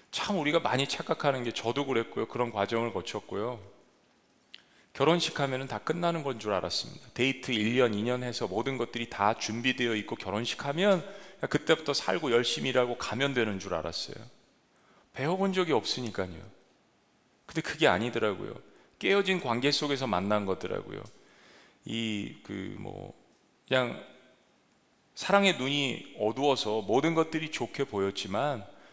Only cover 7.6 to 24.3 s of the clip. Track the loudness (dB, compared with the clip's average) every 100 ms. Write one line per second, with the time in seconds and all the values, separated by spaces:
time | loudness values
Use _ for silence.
7.6 | 2 4 4 2 0 -2 -2 -4 -2 -2
8.6 | -2 -2 -4 -4 -6 2 2 2 -2 -2
9.6 | 0 2 2 0 -2 -6 -4 -2 -2 -4
10.6 | -4 2 4 4 0 -12 -18 -8 0 0
11.6 | 4 2 2 -2 0 0 4 4 4 0
12.6 | 0 2 2 0 -4 0 0 2 0 0
13.6 | -2 -4 -4 -6 -8 -10 -16 -20 _ _
14.6 | _ _ _ _ _ -4 -2 2 2 2
15.6 | 2 2 2 -2 -4 -4 -4 -6 -14 -20
16.6 | _ _ _ _ _ _ _ _ -10 -6
17.6 | -4 4 6 6 2 0 0 0 -6 -12
18.6 | -18 -20 _ -4 2 4 4 0 2 2
19.6 | 2 2 0 0 0 0 2 2 0 -2
20.6 | -2 -4 -6 -10 -12 -18 -20 -20 -20 -20
21.6 | -20 _ -8 -4 -2 -4 -6 -10 -10 -8
22.6 | -8 -10 -10 -10 -12 -16 _ _ _ _
23.6 | -2 0 0 -4 -14 -20 -20